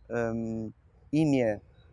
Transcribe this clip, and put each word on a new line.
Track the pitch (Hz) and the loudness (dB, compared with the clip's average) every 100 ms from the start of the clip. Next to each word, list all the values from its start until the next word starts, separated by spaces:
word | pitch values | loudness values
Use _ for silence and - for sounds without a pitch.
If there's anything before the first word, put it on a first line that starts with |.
| - | -8
em, | 117 117 113 113 110 110 - _ _ - | -4 -2 -2 -4 -6 -8 -12 _ _ -4
imię | 147 156 135 117 104 - - - | 0 4 4 2 0 -8 -20 -20